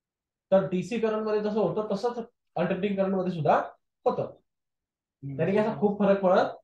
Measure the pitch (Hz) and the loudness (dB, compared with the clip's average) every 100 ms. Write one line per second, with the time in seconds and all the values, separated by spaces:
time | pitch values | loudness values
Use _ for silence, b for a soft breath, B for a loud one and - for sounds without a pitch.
0 | _ _ _ _ - 190 185 185 - 226 | _ _ _ _ 2 2 2 -4 -4 -2
1 | 220 214 214 208 202 214 175 208 208 196 | -2 -2 -2 -2 0 0 0 -2 -4 -2
2 | 240 233 - _ _ 160 175 180 202 190 | -2 -4 -12 _ _ -4 -2 0 -2 0
3 | 190 190 180 170 151 269 - - _ _ | 0 0 -2 0 2 2 0 -12 _ _
4 | 247 - - - _ _ _ _ _ _ | -2 -2 -6 -10 _ _ _ _ _ _
5 | _ _ 139 135 170 208 220 - 202 196 | _ _ -12 -4 0 0 0 0 -2 2
6 | 196 196 185 185 - - | 2 4 4 4 2 -6